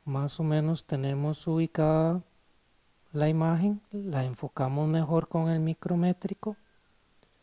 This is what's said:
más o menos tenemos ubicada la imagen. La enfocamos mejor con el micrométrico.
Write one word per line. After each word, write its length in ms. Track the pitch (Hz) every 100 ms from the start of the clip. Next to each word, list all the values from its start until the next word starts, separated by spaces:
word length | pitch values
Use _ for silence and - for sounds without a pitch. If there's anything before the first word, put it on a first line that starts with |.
más 340 | 147 135 143 -
o 60 |
menos 400 | 156 156 156 165
tenemos 600 | - 139 139 139 151 151 -
ubicada 720 | 160 165 - 156 156 165 180 - _ _ _ _ _ _ _ _
la 160 | 151 151
imagen. 520 | 160 160 165 202 208 _
La 340 | 208 196 139
enfocamos 640 | 127 117 139 - 131 143 156
mejor 400 | 160 160 165 160
con 220 | 165 160
el 100 | 160
micrométrico. 1000 | 160 165 - 175 180 180 - 196 214 208 _ _ _ _ _ _ _ _